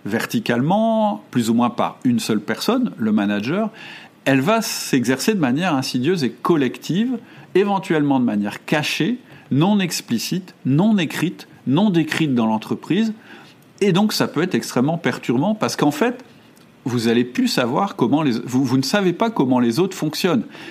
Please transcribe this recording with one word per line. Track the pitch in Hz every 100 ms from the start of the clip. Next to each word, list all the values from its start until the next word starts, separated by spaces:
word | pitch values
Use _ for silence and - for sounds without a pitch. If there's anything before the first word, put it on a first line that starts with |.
| 101
verticalement, | 110 - 120 104 120 143 208 226 220 214 208 -
plus | 127 113
ou |
moins | 117 120
par | - 85 - 127
une | 113
seule | - 107
personne, | - 110 - 247 254 -
le | 110
manager, | 104 101 104 110 185 220 - - - - -
elle | - 135
va | 147 226
s'exercer | 214 - - - 120 131 -
de | 214
manière | 135 139 185 135
insidieuse | 127 131 135 185
et | 120
collective, | - - 165 123 - - 170 240 233 - - -
éventuellement | 180 202 190 - 160 147 135
de | 120
manière | 104 104 -
cachée, | - 151 139 - - 247 - - -
non | 131 180 208
explicite, | 185 - - 117 - 175 180 - 127
non | 143 214 208
écrite, | 151 - 165 185 - - -
non | 147 214
décrite | 165 156 - 156
dans | 123 113
l'entreprise. | 110 - 113 - 180 226 214 - - - - - -
Et | 202
donc, | 180 214
ça | - 120
peut | 143
être | 175 117
extrêmement | - 127 139 165
perturbant | 131 - - 120 185
parce | 220 120 -
qu'en | -
fait, | - 233 247 - - - - - - -
vous | 120 113
allez | 117 123
plus | - 247
savoir | - 120 156 196 -
comment | 113 143
les, | 151 110 -
vous, | 127
vous | 135 135
ne |
savez | 131 208 185
pas | 170 226
comment | 220 127 127
les | 120 117
autres | 185 -
fonctionnent. | 156 - 180 135 - - -